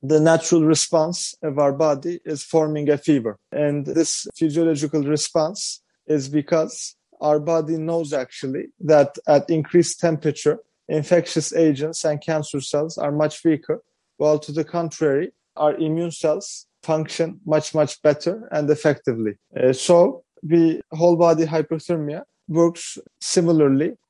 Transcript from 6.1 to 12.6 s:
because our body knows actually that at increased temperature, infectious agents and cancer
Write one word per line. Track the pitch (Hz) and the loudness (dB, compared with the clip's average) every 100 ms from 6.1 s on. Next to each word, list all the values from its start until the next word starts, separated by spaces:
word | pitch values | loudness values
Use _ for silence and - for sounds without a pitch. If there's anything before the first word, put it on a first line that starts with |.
| 151 135 | -4 -2
because | 147 143 165 156 - - - _ _ | -4 0 -2 -2 -6 -16 -16 _ _
our | 151 151 | 0 0
body | 151 165 156 160 | 0 -2 -2 -6
knows | 156 170 156 | -4 -4 -4
actually | 143 127 - 135 135 - _ | -6 -8 -10 -8 -8 -10 _
that | 147 151 143 - - | 4 4 4 0 2
at | 147 143 | 2 2
increased | 160 147 175 165 - | -2 2 2 2 0
temperature, | 175 160 156 147 147 160 - _ - | -2 0 -2 -2 -2 -2 -6 _ -6
infectious | 156 147 175 170 - 151 | -4 2 0 2 -4 -4
agents | 165 165 139 151 165 160 | 2 2 2 -4 -4 -4
and | 147 | -4
cancer | - 160 147 143 | -4 -4 -4 -8